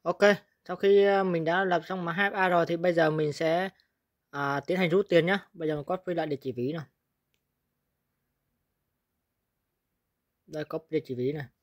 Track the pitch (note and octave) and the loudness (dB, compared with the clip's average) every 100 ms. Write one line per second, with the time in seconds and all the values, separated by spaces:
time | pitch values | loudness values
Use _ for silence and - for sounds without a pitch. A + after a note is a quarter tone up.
0 | E3+ F3 G3+ G3+ _ _ - F3+ G3 G3+ | -4 4 4 4 _ _ -14 -2 4 6
1 | G3+ G3 F#3+ E3+ D#3+ F3 G3 E3+ - F#3+ | 6 4 0 -2 0 0 0 -2 -2 -6
2 | E3+ E3 G3+ G3+ F#3 F3 E3 E3+ F3+ E3+ | -4 -2 -2 0 2 2 2 0 0 2
3 | D#3 D#3 D3+ C#3+ D#3+ E3+ F#3+ _ _ _ | 2 2 -4 -2 0 0 -2 _ _ _
4 | _ _ _ C#3+ C#3 C#3 - F#3 F3+ F#3 | _ _ _ -6 -2 -4 -2 -2 2 0
5 | G3+ E3+ E3+ G3 - E3+ D#3 D3+ - F#3 | 2 2 2 -2 -6 -8 -4 -4 -6 -8
6 | F#3 E3 D#3+ C#3 C3 A#2+ B2+ E3 C3+ _ | -6 -6 -4 -6 -6 -6 -6 -6 -12 _
7 | _ _ _ _ _ _ _ _ _ _ | _ _ _ _ _ _ _ _ _ _
8 | _ _ _ _ _ _ _ _ _ _ | _ _ _ _ _ _ _ _ _ _
9 | _ _ _ _ _ _ _ _ _ _ | _ _ _ _ _ _ _ _ _ _
10 | _ _ _ _ _ D3+ D3+ D#3+ _ D#3 | _ _ _ _ _ -12 -8 -10 _ -6
11 | D3 B2 B2+ D3+ C3+ _ | -4 -4 -4 -4 -12 _